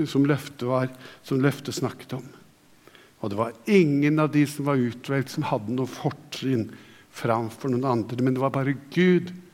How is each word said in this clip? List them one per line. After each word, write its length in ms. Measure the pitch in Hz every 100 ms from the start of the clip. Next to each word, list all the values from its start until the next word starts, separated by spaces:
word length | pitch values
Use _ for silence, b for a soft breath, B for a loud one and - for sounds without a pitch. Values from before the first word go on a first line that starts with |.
| 151
som 160 | 139 139
løftet 380 | 143 - - 123
var, 220 | 131 131 B B B
som 180 | - 135
løftet 360 | 139 135 - -
snakket 400 | 117 - - 135
om. 80 | - - - _ _ b b b b _
Og 80 | 107
det 80 | 101
var 160 | 113 117 -
ingen 480 | 196 151 143 147 156
av 100 | 151
de 100 | 147 143
som 180 | 147 143
var 140 | 139
utvalgt 520 | 120 120 - 135 131
som 140 | - -
hadde 240 | 127 107
noe 160 | 127 127
fortrinn 800 | - 147 - - - 131 120 92 B B B B
framfor 560 | - 117 113 113 - 139
noen 160 | 123 135
andre, 320 | 120 104 123
men 140 | 131
det 80 | 127
var 100 | 135
bare 220 | 135 135 127 -
Gud 380 | 175 180 175 - - B